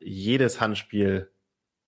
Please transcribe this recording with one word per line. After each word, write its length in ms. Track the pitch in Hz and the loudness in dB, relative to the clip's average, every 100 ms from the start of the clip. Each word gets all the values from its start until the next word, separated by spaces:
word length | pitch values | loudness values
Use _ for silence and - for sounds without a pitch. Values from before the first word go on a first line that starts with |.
jedes 600 | - 95 101 131 127 - | -12 -6 0 2 2 2
Handspiel 680 | 110 101 - 104 98 95 95 _ _ _ _ _ | -2 -2 -4 0 2 0 -4 _ _ _ _ _